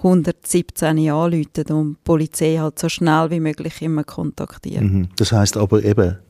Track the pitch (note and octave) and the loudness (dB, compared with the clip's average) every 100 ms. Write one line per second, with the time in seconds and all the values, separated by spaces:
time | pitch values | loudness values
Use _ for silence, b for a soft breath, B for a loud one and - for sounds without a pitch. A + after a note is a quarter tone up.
0 | F#3 F3+ D#3+ - - F3 - - D#3+ D#3 | 2 2 2 -4 -2 -2 -2 -2 0 2
1 | D#3 D3+ E3+ E3 D3 - D3+ D#3 D3+ D3 | 0 0 0 -2 -4 -6 -2 -2 -2 -4
2 | - E3 D#3 - D#3+ D#3+ D#3 - E3 - | 0 0 0 -2 0 0 -4 -4 -6 -2
3 | E3 D#3 D#3+ E3+ D#3 D3+ E3 - D#3+ D#3 | 0 2 0 -2 -4 -4 -10 -8 -4 -4
4 | - - D3+ - - - - - G#2 F#2+ | -4 -8 -8 -8 -12 -12 -8 -2 0 0
5 | F2+ - G#2+ A2 G2+ G#2 G2+ G#2+ G#2 G#2 | -2 -2 0 2 2 0 2 2 4 4
6 | F2+ F#2+ | 4 0